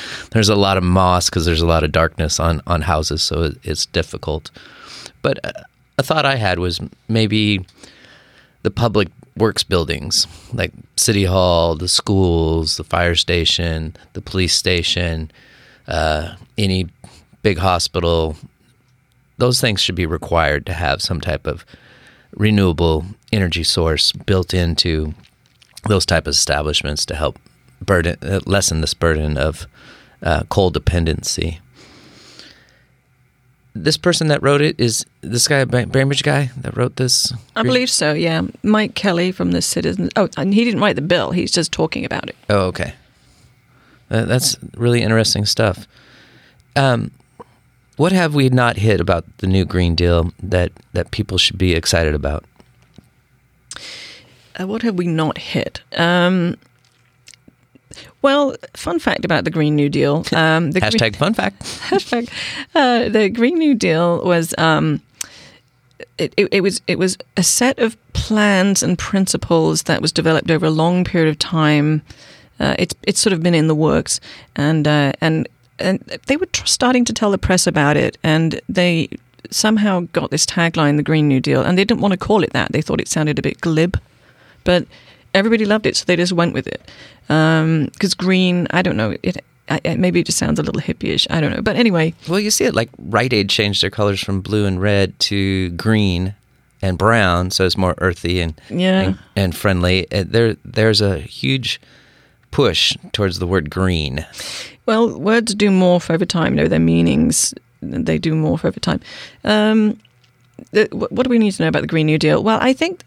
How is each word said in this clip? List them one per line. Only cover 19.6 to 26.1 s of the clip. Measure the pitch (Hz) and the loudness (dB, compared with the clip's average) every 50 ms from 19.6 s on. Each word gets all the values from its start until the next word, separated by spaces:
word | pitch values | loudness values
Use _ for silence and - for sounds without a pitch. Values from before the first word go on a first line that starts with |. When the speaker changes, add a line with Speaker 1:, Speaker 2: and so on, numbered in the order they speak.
Speaker 1:
things | 131 117 101 - | 0 0 0 0
should | - - 92 | -2 -2 -2
be | 92 87 | -2 -2
required | 78 87 78 - - 85 82 80 71 73 71 - | -2 -2 -4 -4 -2 0 2 2 2 0 -2 -4
to | - 85 | -6 -6
have | 80 87 69 69 - | -2 -2 -2 -2 -2
some | - - 90 73 | -4 -4 -6 -4
type | - - 71 - - | -4 -4 -6 -4 -6
of | 78 65 - - _ - - _ - - - - - - _ _ _ - | -8 -8 -8 -12 _ -20 -20 _ -20 -20 -20 -20 -20 -20 _ _ _ -4
renewable | - 104 107 107 101 95 90 80 80 85 82 80 78 82 95 - - _ _ | -2 0 2 4 4 4 2 2 2 2 2 2 0 -4 -8 -14 -18 _ _
energy | 110 104 95 85 - 87 80 | -2 -2 0 -2 -2 -2 -2
source | - - 95 82 80 78 76 - - | -2 0 0 0 0 0 0 0 -2
built | - - - - 98 92 90 - 92 | -2 -4 -2 0 0 0 0 0 0
into | 90 85 85 78 - - 87 78 78 78 76 73 - - _ _ _ _ _ _ _ _ _ _ - - | 0 0 0 0 0 0 0 0 -2 -2 -4 -6 -10 -16 _ _ _ _ _ _ _ _ _ _ -8 0
those | 107 104 90 - | 2 2 2 2
type | - | 2